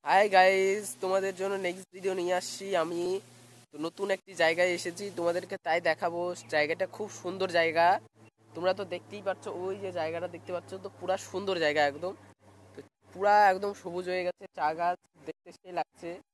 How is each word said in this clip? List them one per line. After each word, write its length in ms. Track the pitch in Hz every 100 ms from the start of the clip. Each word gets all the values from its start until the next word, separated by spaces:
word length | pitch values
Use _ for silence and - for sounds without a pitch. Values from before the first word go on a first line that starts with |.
Hi 200 | 147 185 208
guys, 560 | 190 185 190 190 202 202 -
তোমাদের 320 | 185 190 190 185
জন্য 180 | 190
next 320 | 196 185 185 185
video 220 | 185 190
নিয়ে 200 | 185 175
আসছি 420 | 180 - - 196 180
আমি। 440 | 165 170 180 190 - - - - _
তো 60 | 147
নতুন 320 | 160 - 196
একটি 220 | 190 -
জায়গায় 340 | 170 165 165 180
এসেছি, 360 | 175 175 170 202 175
তোমাদেরকে 400 | 170 175 180 196
তাই 240 | 170 170
দেখাবো। 400 | 175 156 175 170 175 175 -
জায়গাটা 380 | 156 151 165 185
খুব 220 | - 214
সুন্দর 380 | - 180 190 185
জায়গা, 360 | 170 165 160 170 208 - _ - _ _
তোমরা 180 | 165 180
তো 100 | 190
দেখতেই 380 | 185 175 - 208
পাচ্ছ, 220 | 196 185 208
ওই 260 | 180 185 196
যে 140 | 196
জায়গাটা 360 | 175 160 170 175
দেখতে 240 | 175 -
পাচ্ছ, 180 | 175 170
তো 140 | 190 190 -
পুরা 160 | 180 190
সুন্দর 400 | - 185 196 180
জায়গা 240 | 156 151 143
একদম। 280 | 143 175 - - _ _ - -
তো 40 | - - _ _
পুরা 220 | 180 202 208 202
একদম 240 | 190 202
সবুজ 300 | 202 185 175 180
হয়ে 160 | 180
গেছে, 200 | 180 - 196 -
চা 180 | 151
গাছ 240 | 160 175 180 _ _ 156
দেখতে 260 | - 180
সেই 200 | - 185
লাগছে। 380 | 175 - _ 170 170 _